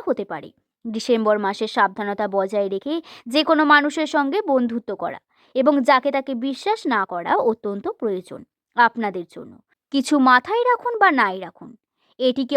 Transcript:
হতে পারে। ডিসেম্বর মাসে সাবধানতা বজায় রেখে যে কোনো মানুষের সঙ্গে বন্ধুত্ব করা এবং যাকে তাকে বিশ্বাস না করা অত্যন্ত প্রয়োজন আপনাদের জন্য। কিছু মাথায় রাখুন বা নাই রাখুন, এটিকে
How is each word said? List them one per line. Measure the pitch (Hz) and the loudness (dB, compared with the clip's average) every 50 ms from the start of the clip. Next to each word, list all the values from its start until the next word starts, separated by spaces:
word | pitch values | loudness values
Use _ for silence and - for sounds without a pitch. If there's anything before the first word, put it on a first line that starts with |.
| 453 | -2
হতে | - 247 - 202 | -2 -4 -4 -4
পারে। | - 170 151 151 - - _ _ _ _ _ - | -10 -10 -12 -12 -14 -20 _ _ _ _ _ -12
ডিসেম্বর | 233 208 220 - - 247 226 220 214 214 208 | -10 -8 -6 -2 0 0 2 4 2 2 2
মাসে | 208 196 202 - 226 214 | 0 -2 -4 -4 -6 -4
সাবধানতা | - 240 208 190 190 - 208 202 202 202 214 202 | 0 2 2 2 0 -2 -6 -6 -4 -4 -4 -2
বজায় | 190 196 190 196 208 208 202 196 | -2 -2 -2 -2 -2 -2 -2 -2
রেখে | 196 196 - 277 311 339 320 - - - - 233 | -4 -6 -6 -6 -6 -6 -8 -10 -18 -20 -10 -4
যে | 233 302 302 | 0 0 2
কোনো | - 320 294 311 | 2 2 2 4
মানুষের | 285 294 294 285 294 - 339 311 294 | 6 6 4 4 2 -2 -2 -4 -2
সঙ্গে | - 302 285 277 277 403 427 359 | 0 0 0 0 -2 -2 0 0
বন্ধুত্ব | 269 262 247 233 226 233 - - 202 | 0 2 0 0 -4 -6 -8 -8 -10
করা | - - 160 139 - _ _ _ _ _ _ - | -8 -8 -8 -8 -10 _ _ _ _ _ _ -2
এবং | 254 262 285 294 277 | 0 2 4 4 4
যাকে | 247 254 277 254 247 285 | 4 4 4 4 4 0
তাকে | 254 269 269 277 269 | -2 -2 -4 -4 -6
বিশ্বাস | 233 233 269 269 - - 392 427 453 - 320 | -6 -4 -6 -6 -4 -2 -2 -2 -2 -2 -2
না | 247 208 190 | 0 0 -2
করা | - 180 175 170 - - 392 - | -2 -4 -6 -2 0 0 0 2
অত্যন্ত | 233 226 - - 208 202 202 - 339 440 - | 0 0 -2 -2 -6 -6 -6 -6 -8 -8 -4
প্রয়োজন | 269 220 196 185 185 - - - - - _ _ _ _ _ - | -4 -4 -4 -4 -6 -10 -16 -18 -18 -20 _ _ _ _ _ 2
আপনাদের | 240 226 233 240 226 202 185 185 170 - | 2 2 2 0 -4 -4 -4 -6 -10 -12
জন্য। | - - - - - - _ _ _ _ _ _ - | -14 -18 -18 -18 -20 -20 _ _ _ _ _ _ -2
কিছু | 277 254 - 302 285 | -2 0 2 4 4
মাথায় | 262 254 254 247 - - 403 466 480 | 6 6 6 4 4 2 -2 0 2
রাখুন | 494 494 466 - 494 480 427 | 2 0 0 0 -4 0 4
বা | 415 381 | 4 4
নাই | 311 262 226 196 185 190 | 4 4 2 0 0 -4
রাখুন, | 185 170 - - - - - _ _ _ _ _ _ _ _ - | -10 -12 -14 -16 -20 -20 -20 _ _ _ _ _ _ _ _ -2
এটিকে | 247 254 247 254 269 240 285 | 0 0 0 0 -2 0 4